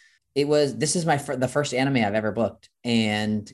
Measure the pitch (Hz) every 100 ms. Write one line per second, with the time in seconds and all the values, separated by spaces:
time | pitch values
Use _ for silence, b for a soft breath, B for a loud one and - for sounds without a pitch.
0 | b b _ 139 143 151 143 110 147 180
1 | 165 143 147 127 127 147 143 127 135 131
2 | 104 107 107 101 104 - _ _ 120 117
3 | 107 107 107 107 107